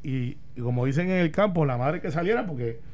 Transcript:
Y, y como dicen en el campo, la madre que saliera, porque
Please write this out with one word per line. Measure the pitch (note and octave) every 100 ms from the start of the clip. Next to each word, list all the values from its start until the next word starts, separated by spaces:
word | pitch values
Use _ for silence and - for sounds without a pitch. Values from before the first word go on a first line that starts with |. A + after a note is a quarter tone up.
Y, | D3+ C3 A#2+ - - -
y |
como | A#2+ B2 C3
dicen | C3+ F3+
en | F#3
el | E3+
campo, | D3+ G#3 E3+ C#3+
la | B2
madre | C3+ E3+
que | F#3
saliera, | D3 F3 A#3 G#3+
porque | C3+ A#2 A#2 -